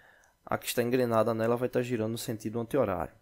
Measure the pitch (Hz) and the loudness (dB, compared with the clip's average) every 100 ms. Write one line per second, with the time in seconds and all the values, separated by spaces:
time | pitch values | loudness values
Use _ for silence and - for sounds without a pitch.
0 | - - _ _ - - - - 120 127 | -20 -20 _ _ -6 -6 -2 -2 2 2
1 | 120 113 110 113 113 120 123 127 123 123 | 4 4 4 2 0 0 0 0 0 0
2 | 110 117 - 110 110 113 120 143 107 90 | -2 -4 -6 -6 -6 -6 -2 0 2 0
3 | 71 - | -4 -10